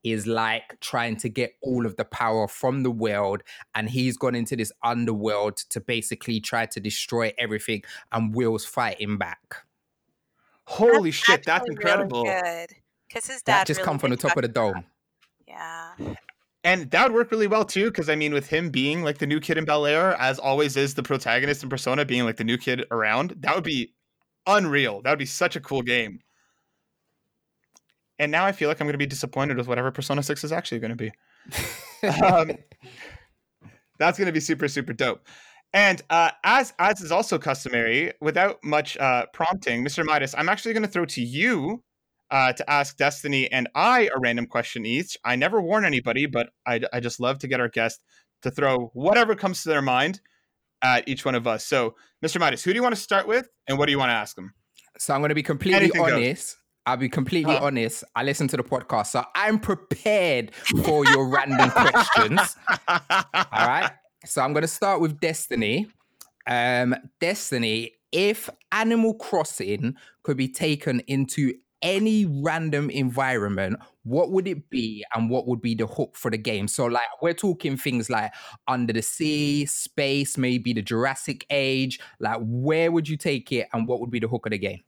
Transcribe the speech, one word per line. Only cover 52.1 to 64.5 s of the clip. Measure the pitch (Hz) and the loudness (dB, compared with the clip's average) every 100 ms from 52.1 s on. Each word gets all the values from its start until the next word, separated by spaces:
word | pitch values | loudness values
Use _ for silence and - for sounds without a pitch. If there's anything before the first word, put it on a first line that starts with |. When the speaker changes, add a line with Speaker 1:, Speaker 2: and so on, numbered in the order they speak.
| _ | _
Speaker 2:
Mister | 160 175 | -4 2
Midas, | 160 131 | 2 2
who | 180 | 0
do | 214 | 2
you | |
wanna | 247 214 | 2 0
start | - 196 190 | 0 0 2
with, | 233 247 _ - | 0 -2 _ -4
and | 135 | 0
what | 147 | 2
do | |
you | 139 | 2
wanna | 131 | 2
ask | 113 104 - | 2 -2 -12
him? | 95 _ _ _ _ - | -18 _ _ _ _ -10
Speaker 1:
So | - | -2
I'm | 139 | 0
gonna | 147 151 | 0 0
be | |
completely | 147 143 185 196 | -2 -2 2 4
Speaker 2:
Anything | 190 170 | 4 4
goes. | 160 | 2
Speaker 1:
honest. | 120 120 - - - _ _ | 2 0 -2 -10 -14 _ _
I'll | - 127 | -4 -2
be | 131 | 0
completely | 156 131 175 151 | -2 0 0 2
Speaker 2:
Uh-huh. | 135 143 | 2 2
Speaker 1:
honest. | 131 113 - - 117 | 0 -2 -4 -8 -4
I | |
listen | 135 147 143 | -2 0 0
to | 131 | 0
the | |
podcast, | - 131 - - - | -2 -4 -2 -2 0
so | - - - | -2 -2 -2
I'm | 214 214 | 2 0
prepared | 214 190 - - 220 214 175 127 110 - - - | 0 -4 -4 -2 2 4 4 2 -2 -6 0 2
for | - 151 143 | 4 4 6
your | 135 262 | 4 4
random | - - 123 - | 0 2 4 6
questions. | - - 240 214 311 220 175 180 - - | 6 6 6 4 4 4 4 0 -2 -4
Speaker 2:
<laughs> | 185 - | -2 0
Speaker 1:
All | 170 - 190 190 180 185 | -2 0 -2 0 -2 -2
right. | 107 120 143 - - _ _ | 2 2 2 0 -6 _ _
So | - - | -6 -2
I'm | 131 | 0